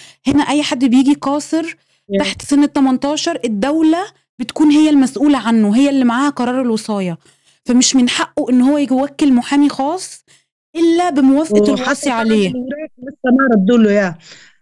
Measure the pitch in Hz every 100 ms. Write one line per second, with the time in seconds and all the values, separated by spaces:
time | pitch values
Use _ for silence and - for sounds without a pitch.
0 | - _ 262 285 - 294 294 269 262 254
1 | 269 285 277 294 - 320 330 - _ _
2 | - 196 196 - - 285 285 294 262 254
3 | 277 302 339 330 240 202 269 320 320 339
4 | 403 - _ - - - 302 294 311 285
5 | 262 - 294 269 220 226 208 226 285 277
6 | 247 233 285 277 247 254 254 220 220 202
7 | 185 165 _ _ _ _ - 247 - 269
8 | 240 - - - 269 247 254 294 269 254
9 | 277 - 294 247 - 285 285 277 269 370
10 | - - _ _ _ _ _ 330 339 330
11 | 349 294 269 277 320 208 208 254 254 277
12 | 285 233 226 214 190 254 254 294 311 _
13 | 254 - 254 254 269 220 185 240 208 202
14 | 185 160 - - - _